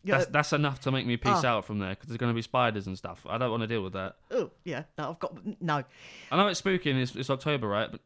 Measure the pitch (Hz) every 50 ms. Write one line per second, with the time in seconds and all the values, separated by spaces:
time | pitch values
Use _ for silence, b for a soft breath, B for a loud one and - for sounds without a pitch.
0 | - 196 135 135 - - 135 147 147 - 165 147 147 143 131 - - 135 131 131
1 | - 120 120 120 - - 202 175 147 123 117 107 95 - 107 104 98 92 98 -
2 | - - 117 113 123 120 117 117 113 - - 127 123 117 107 104 95 95 95 90
3 | - 92 87 - - - 98 117 127 120 110 120 113 107 117 110 95 95 92 95
4 | 95 95 - - _ _ - 254 170 - - _ _ 180 143 - 151 - _ -
5 | 151 135 165 - - - 170 131 - 214 202 - 185 160 151 143 127 B B B
6 | B B B B B B 135 175 202 208 175 - - 196 185 180 - 151 135 131
7 | 127 123 - - 127 - 139 131 - 151 147 131 117 104 101 104 113 - - -
8 | -